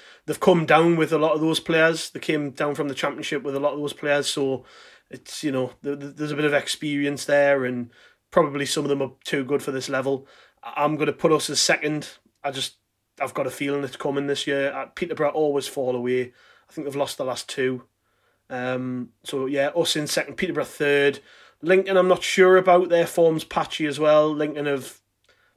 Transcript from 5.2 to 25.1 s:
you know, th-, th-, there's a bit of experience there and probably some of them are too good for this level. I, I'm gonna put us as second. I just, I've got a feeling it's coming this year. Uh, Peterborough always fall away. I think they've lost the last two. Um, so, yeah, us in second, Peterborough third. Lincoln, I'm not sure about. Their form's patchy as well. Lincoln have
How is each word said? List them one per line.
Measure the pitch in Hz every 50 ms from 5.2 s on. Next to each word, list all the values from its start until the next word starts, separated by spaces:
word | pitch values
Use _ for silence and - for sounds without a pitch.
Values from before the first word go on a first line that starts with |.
| - - - - -
you | 147 135
know, | 127 127 123 - _ -
th-, | 143 143 143
th-, | 143 143 135
there's | 147 151 147 143
a |
bit | 139 151
of | 147 143
experience | 139 - - - - 156 147 143 143 143 143 143 139 -
there | - 143 143 143 143 139 139 127
and | 127 127 123 120 117 _ _ - _ _ _ _ _
probably | - 185 156 143 139 143 143
some | - - 156 143
of | 139
them | 143 139
are | 135 127 - _ -
too | - 156 143 131
good | 123 143 135 -
for | 147
this | 135 131 127 -
level. | 139 135 127 135 139 131 135 - _ - - _ _ _ -
I, | - - 147 147
I'm | 151 156
gonna | 143 151 147 135
put | - - 160 156
us | 147 - -
as | 143 -
second. | - - 160 151 151 151 151 147 139 - - - _ _ _ _ -
I | 143
just, | 131 135 123 - - _ _ _ _ _ _ _ _ -
I've | 139 127 -
got | 156 139
a | 127
feeling | - - 143 139 143 143 143
it's | 123 -
coming | - - 147 139 143 143
this | 143 143 139 -
year. | 147 139 139 139 139 -
Uh, | 135 135 - -
Peterborough | - 180 170 165 - 151 143
always | - 156 156 147 143 139 135
fall | - - 147 131 127 123
away. | 123 123 127 127 127 123 123 - _ _ _ _ _ _ _
I | _
think | 160 139
they've | 139 135
lost | 143 139 127 -
the | - 139
last | 127 123 - - -
two. | - 143 131 131 127 123 - _ _ _ _ _ _ _ _ _ _ _ _ -
Um, | 135 123 123 127 127 127 127 127 127 123 123 120 _ _ -
so, | - - 135 131
yeah, | 131 143 139 139 147
us | - 170 160 - -
in | 156 151
second, | 139 - 160 143 - 139
Peterborough | - 190 175 165 151 131
third. | - - - 151 143 143 143 143 143 139 - - _ - - - - _ _ -
Lincoln, | 165 190 190 190 196 190
I'm | 185 180 185
not | 180 - -
sure | - - 190 185 185 185
about. | 185 185 185 175 175 185 170
Their | 170 170 165
form's | 165 - 175 165 165 160 156 -
patchy | - - 165 156 - - - 156
as | 147 139 143
well. | 156 151 151 151 151 156 151
Lincoln | 147 151 151 147 147 143
have | 147 139 135 127 - - - _ _